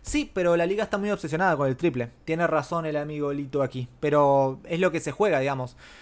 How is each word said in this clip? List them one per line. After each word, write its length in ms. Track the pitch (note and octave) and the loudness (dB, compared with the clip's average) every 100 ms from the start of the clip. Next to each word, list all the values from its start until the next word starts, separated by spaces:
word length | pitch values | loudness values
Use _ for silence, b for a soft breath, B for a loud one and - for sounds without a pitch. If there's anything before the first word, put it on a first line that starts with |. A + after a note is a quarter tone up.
Sí, 300 | - D4 C#4+ | -4 -4 -2
pero 220 | - F3 E3+ | 0 2 2
la 100 | E3+ | 2
liga 200 | G3+ G#3 | 0 -2
está 120 | G3+ | -2
muy 140 | G3+ | -2
obsesionada 460 | G3+ D#3 A3 F#3 D3+ | -4 -4 0 0 2
con 100 | C#3 | 0
el 80 | B2+ | 0
triple. 360 | E3+ B2+ A#2+ - | 0 0 -6 -8
Tiene 240 | - D#3+ E3+ | -6 -2 2
razón 380 | D#3 C#3 E3+ D#3+ | 0 -2 -4 -4
el 100 | D3+ | -4
amigo 380 | D3 D3+ C#3+ | -6 -4 -4
Lito 280 | C#3+ C#3 C#3+ | -4 -4 -2
aquí, 280 | C3 B2+ B2 - | -2 -2 -10 -4
pero 640 | D3+ D3 C#3+ C#3 C3+ C3 | 0 4 6 6 4 -2
es 160 | - E3+ | -6 0
lo 100 | F#3 | 0
que 120 | D#3+ | 0
se 100 | D#3 | -6
juega, 300 | C3+ G#3 D3+ | 0 2 2
digamos. 340 | C3+ C3+ B2+ - B B | 0 -2 -8 -12 B B